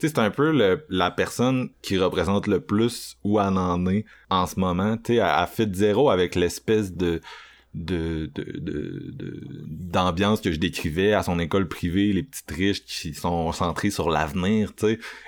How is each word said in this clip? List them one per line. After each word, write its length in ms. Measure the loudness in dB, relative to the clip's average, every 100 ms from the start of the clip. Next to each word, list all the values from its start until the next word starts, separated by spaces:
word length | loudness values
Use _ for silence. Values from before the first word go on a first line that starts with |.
sais, 80 | -2
c'est 100 | 0
un 120 | 0
peu 200 | 2 2
le, 340 | 4 4 2 0
la 200 | 0 0
personne 600 | 0 -2 0 0 0 -4 -8
qui 160 | -4 0
représente 500 | 2 2 0 0 2
le 120 | 0
plus 580 | 0 0 2 -2 -12 -8
où 160 | 0 2
elle 180 | 2 2
en 300 | 0 0 0
est 180 | 0 -2 -10 -2
en 160 | 0 0
ce 140 | 0
moment, 380 | 0 0 0 -2
tu 160 | 0
sais, 60 | 2
elle, 80 | 4 2
elle 80 | 0
fit 240 | 0 -2
zéro 360 | 2 2 4 4
avec 240 | 4 2 2
l'espèce 580 | 0 0 0 0 0
de, 280 | -2 0 -2 -6 -18 -20 -20 _ -10
de, 560 | -4 -2 -2 -4 -6
de, 100 | -8 -8 -8
de, 520 | -6 -6 -6 -8 -10
de, 300 | -12 -12 -12 -14 -14 -14
d'ambiance 760 | -12 -4 0 2 2 2 2
que 100 | 0
je 60 | 0
décrivais 540 | -2 -2 -4 2 4
à 80 | 4
son 140 | 2 0
école 300 | 0 0 -2
privée, 440 | -4 -2 2 2
les 100 | 2
petites 260 | -2 -8 -10
riches 360 | -2 0 0 -6
qui 280 | -10 -10
sont 380 | -6 -4 -2 -2
centrées 380 | -2 -2 -2 -2
sur 180 | 0 0
l'avenir, 640 | 0 0 0 0 0 0 0
tu 120 | 0
sais. 120 | 0 -4 -16